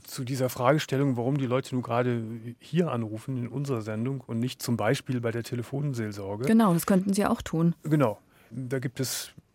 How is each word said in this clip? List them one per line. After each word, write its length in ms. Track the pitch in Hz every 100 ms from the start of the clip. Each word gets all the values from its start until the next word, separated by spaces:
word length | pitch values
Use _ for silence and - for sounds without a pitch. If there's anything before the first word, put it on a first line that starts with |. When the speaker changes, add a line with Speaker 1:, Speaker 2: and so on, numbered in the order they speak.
Speaker 1:
zu 220 | - - 123
dieser 240 | 135 127
Fragestellung, 680 | - 123 151 - 131 139 120
warum 220 | 120 139
die 80 | 131
Leute 280 | 127 -
nun 100 | 127
gerade 380 | 117 117 123 117 110 113 117 117
hier 320 | - 160 160
anrufen 460 | 123 110 110 123 131
in 100 | 120
unserer 340 | 139 139 120
Sendung 400 | 107 107 120 139 -
und 120 | 117
nicht 220 | 127 -
zum 140 | - 117
Beispiel 460 | 107 139 - 127
bei 100 | 117
der 120 | 113
Telefonseelsorge. 1040 | 117 127 113 139 147 120 107 101 98 104 131
Speaker 2:
Genau, 260 | 226 214
das 120 | 170 -
könnten 280 | 196 196
Sie 120 | 196 196
auch 160 | 240
tun. 340 | - 160 170 165
Speaker 1:
Genau. 360 | 156 151 123 104 _ _ -
Da 280 | 117 127 135
gibt 200 | 123 -
es 320 | 127 - - - -